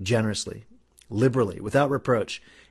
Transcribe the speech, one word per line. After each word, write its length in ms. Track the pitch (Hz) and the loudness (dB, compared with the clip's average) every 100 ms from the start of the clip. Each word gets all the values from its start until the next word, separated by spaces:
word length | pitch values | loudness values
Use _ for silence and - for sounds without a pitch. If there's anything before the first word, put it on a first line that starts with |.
generously, 640 | 95 117 110 101 - 107 - - _ _ - | 0 2 2 -2 -6 -12 -16 -20 _ _ -6
liberally, 500 | 104 127 127 104 95 | 2 2 4 0 -2
without 300 | 104 139 143 | -2 0 2
reproach, 500 | 135 - 117 - - - - - | 0 0 0 0 -8 -16 -20 -20